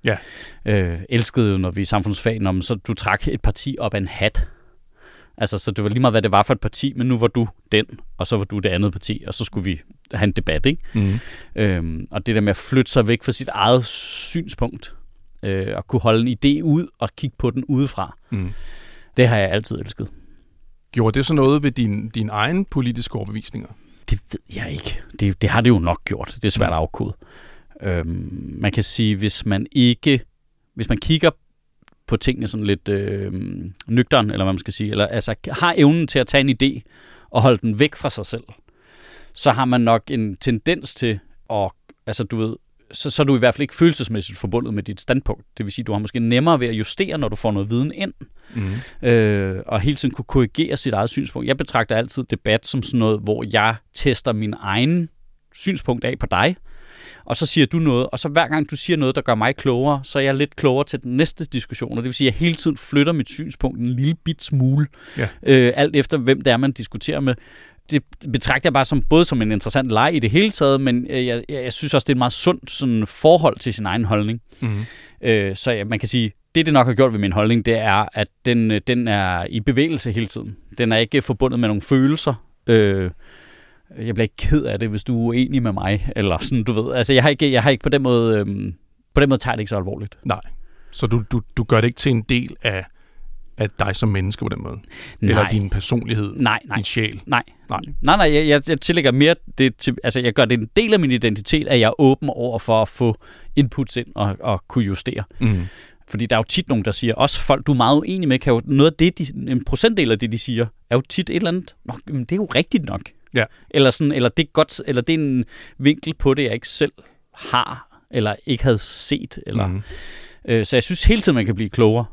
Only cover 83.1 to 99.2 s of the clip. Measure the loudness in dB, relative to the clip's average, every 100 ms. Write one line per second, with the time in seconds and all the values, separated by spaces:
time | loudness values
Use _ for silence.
83.1 | -6 -20 -20 -20 -20 _ _ _ -10 -6
84.1 | -2 -2 0 2 2 2 -2 -2 -4 -2
85.1 | 0 2 2 2 2 0 -2 0 0 -2
86.1 | 0 0 0 0 -2 0 0 0 -2 4
87.1 | 4 4 2 2 4 4 2 2 2 4
88.1 | 4 4 2 0 -4 -6 -10 _ _ _
89.1 | 2 4 2 0 -4 -4 -4 -4 -8 -10
90.1 | -10 -6 -6 -6 -12 -14 -20 -18 -4 0
91.1 | 0 0 -4 -4 -6 0 2 2 0 0
92.1 | 0 0 -2 -2 -4 -4 -4 -10 -20 -20
93.1 | -16 -14 -14 -14 -4 -4 -2 -4 0 0
94.1 | 0 -2 -4 -6 -6 -8 -12 -16 -20 -20
95.1 | -4 0 2 2 0 0 -2 -2 -2 0
96.1 | -4 -4 0 0 0 -4 -6 -4 -4 -4
97.1 | -6 -2 -2 -2 _ -10 -8 -6 -2 2
98.1 | 4 6 4 4 2 2 -2 2 2 4
99.1 | 4